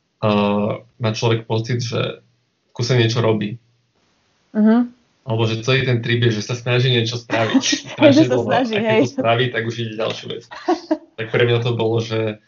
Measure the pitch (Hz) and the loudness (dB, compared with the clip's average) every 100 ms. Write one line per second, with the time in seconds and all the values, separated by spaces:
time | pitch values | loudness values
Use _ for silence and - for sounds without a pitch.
0 | _ _ 110 104 101 101 104 - - - | _ _ 0 2 2 0 -2 -6 -12 -6
1 | 113 110 117 113 - 113 113 123 117 - | -4 0 0 0 -2 -4 -4 -4 -4 -4
2 | - - _ _ _ _ _ - 123 127 | -4 -6 _ _ _ _ _ -6 0 2
3 | 113 117 113 107 104 - _ _ _ _ | 2 2 0 0 -2 -8 _ _ _ _
4 | _ _ _ _ _ 214 214 233 240 - | _ _ _ _ _ 2 4 4 2 -6
5 | _ _ - 113 110 110 - 131 127 120 | _ _ -4 0 0 -2 0 0 2 0
6 | 117 120 117 107 - 123 - 123 127 120 | 0 2 2 0 -4 -6 -2 0 2 2
7 | 110 120 - - 113 262 - 285 - - | 0 -4 -4 -2 0 0 -2 -4 -6 4
8 | 302 277 320 247 185 220 254 214 226 220 | 6 6 4 2 0 0 0 -2 0 2
9 | 180 - 113 117 127 117 113 117 113 107 | 2 0 0 2 0 -2 -6 -6 -6 -4
10 | 113 - - 113 - - - 330 - - | -6 -6 -10 -12 -14 -10 -4 -4 -2 -6
11 | - - 113 120 117 117 120 113 110 113 | -6 -12 -4 0 2 2 0 -2 0 0
12 | 107 110 110 107 | -2 -2 -2 -6